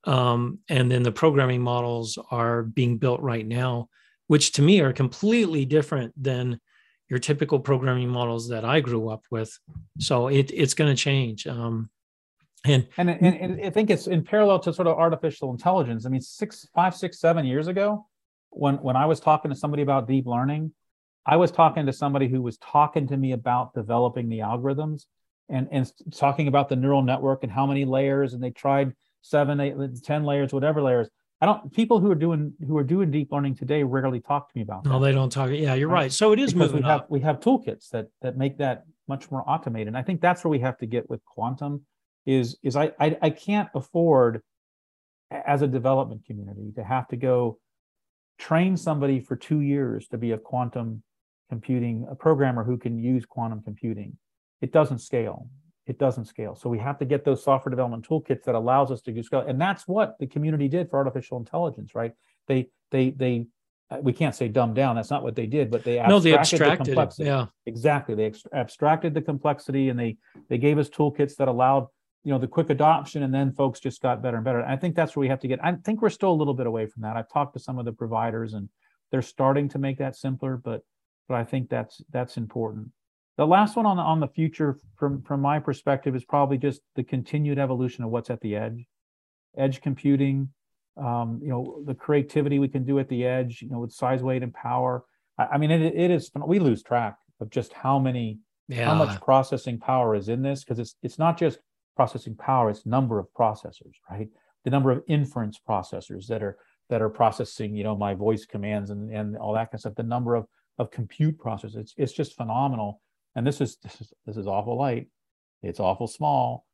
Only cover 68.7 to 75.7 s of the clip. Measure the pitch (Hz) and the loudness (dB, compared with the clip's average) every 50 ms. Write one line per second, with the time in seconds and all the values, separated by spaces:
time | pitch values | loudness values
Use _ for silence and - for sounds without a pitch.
68.7 | - _ 147 147 156 160 170 170 147 160 156 - 147 135 - 151 143 143 - - | -4 _ 2 2 2 2 0 -2 -2 -2 -4 -4 -6 -2 0 -2 -2 -2 -4 -4
69.7 | 135 139 135 135 123 123 120 113 110 _ _ _ _ - - _ 120 120 120 147 | -2 0 0 0 0 -2 -2 -4 -6 _ _ _ _ -20 -8 _ -2 2 2 4
70.7 | 147 151 143 143 - - 151 147 143 - 143 139 - - 139 131 123 120 127 131 | 4 4 0 -2 0 0 0 0 2 0 -2 -2 0 -2 0 0 2 4 4 4
71.7 | 135 139 127 - _ _ _ _ _ _ _ 147 139 131 127 - - - 160 160 | 4 2 0 -2 _ _ _ _ _ _ _ -2 -2 -2 -2 -2 0 -2 0 0
72.7 | 147 135 147 156 160 165 147 - - 151 143 131 131 135 139 135 127 - 139 131 | 0 4 4 4 4 2 0 -6 -6 -4 -2 -2 0 0 0 -2 0 0 -2 -2
73.7 | 120 - - 135 - - - 131 123 110 117 127 117 113 110 131 127 120 117 120 | -2 -4 -8 -8 -8 -2 -2 -2 -2 0 -2 -4 -4 -2 -2 -2 -2 -2 -2 -2
74.7 | 131 139 - 175 160 170 160 156 - 147 139 131 135 131 - 123 131 127 - 165 | -4 -2 -2 -2 0 0 0 0 0 -2 0 0 0 -2 -2 -4 -4 -2 -2 -4